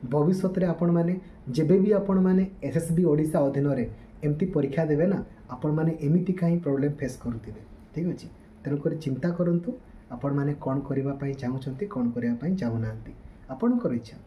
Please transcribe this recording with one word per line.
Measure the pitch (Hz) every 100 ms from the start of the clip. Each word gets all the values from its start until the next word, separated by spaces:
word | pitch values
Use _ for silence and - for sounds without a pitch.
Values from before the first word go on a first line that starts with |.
| 123
ଭବିଷ୍ୟତରେ | 147 151 185 190 185 175
ଆପଣମାନେ | 165 170 170 170 185 - - -
ଯେବେ | 127 151 190
ବି | 202
ଆପଣମାନେ | 202 196 190 185 185 190 -
ଏସ୍ | 139 165
ଏସ୍ | 160
ବି | 165
ଓଡ଼ିଶା | 175 151 156 170
ଅଧୀନରେ | 139 139 143 131 113 - - -
ଏମିତି | 147 147 190
ପରୀକ୍ଷା | 156 135 - 160
ଦେବେ | 147 180
ନା, | 196 - - -
ଆପଣମାନେ | - 156 156 160 156
ଏମିତି | 143 170 175
କାହିଁ | 180 170 170
problem | 151 139 143
face | 147 131 -
କରୁଥିବେ। | 120 113 113 107 - - - -
ଠିକ୍ | 175
ଅଛି, | 151 - - - -
ତେଣୁକରି | - 139 156 147
ଚିନ୍ତା | - 131 175
କରନ୍ତୁ, | 170 175 170 175 - - - -
ଆପଣମାନେ | 120 143 139 143 147
କ'ଣ | 135 135
କରିବା | 135 135 135
ପାଇଁ | 143 139
ଚାହୁଁଛନ୍ତି, | 135 131 131 135 131 202
କ'ଣ | 127 240
କରିବା | 170 120 120
ପାଇଁ | 139 190
ଚାହୁଁନାହାନ୍ତି, | 117 113 110 110 - - - - -
ଆପଣଙ୍କର | 135 240 247 185
ଇଚ୍ଛା। | 120 - -